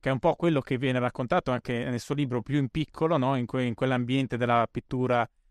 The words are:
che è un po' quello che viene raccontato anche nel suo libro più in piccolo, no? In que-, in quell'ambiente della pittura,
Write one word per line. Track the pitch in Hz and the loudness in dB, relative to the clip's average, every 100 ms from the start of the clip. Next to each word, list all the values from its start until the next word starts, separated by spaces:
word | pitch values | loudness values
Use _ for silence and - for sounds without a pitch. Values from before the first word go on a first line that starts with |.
che | 135 | -2
è | |
un | 135 | 2
po' | 170 | 2
quello | - 175 147 | 2 2 2
che | - 127 | 0 -2
viene | 135 127 | 0 0
raccontato | 123 - 123 180 - | -2 -4 -2 0 0
anche | 123 - 120 | -4 -2 -4
nel | 131 120 | -2 -4
suo | - | -4
libro | 143 135 123 | -4 -2 -2
più | 107 143 | -2 -2
in | 135 | 0
piccolo, | 160 147 - 165 160 | -2 -6 -2 2 2
no? | 127 135 | 2 0
In | |
que-, | 120 131 | -2 -2
in | 123 | -2
quell'ambiente | 113 131 123 120 131 131 120 | -2 0 0 0 0 0 -2
della | 120 120 113 | 2 2 2
pittura, | - - 127 127 120 113 _ _ | -2 -6 -2 0 2 0 _ _